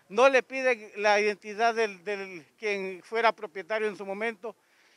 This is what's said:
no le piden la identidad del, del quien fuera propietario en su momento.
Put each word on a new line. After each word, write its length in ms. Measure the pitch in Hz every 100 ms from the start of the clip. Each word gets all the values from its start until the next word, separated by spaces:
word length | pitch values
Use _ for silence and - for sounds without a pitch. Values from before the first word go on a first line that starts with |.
| -
no 180 | 202 269
le 140 | 262
piden 500 | - 262 262 226 214 208
la 220 | 208 208
identidad 560 | 208 202 214 202 233
del, 300 | 226 220 190
del 420 | 175 202 190 180 139 _
quien 440 | 214 202 190 180
fuera 300 | - 220 226
propietario 560 | 214 208 190 170 220 214
en 80 | 185
su 80 |
momento. 500 | 196 196 226 220 233 - _ _ _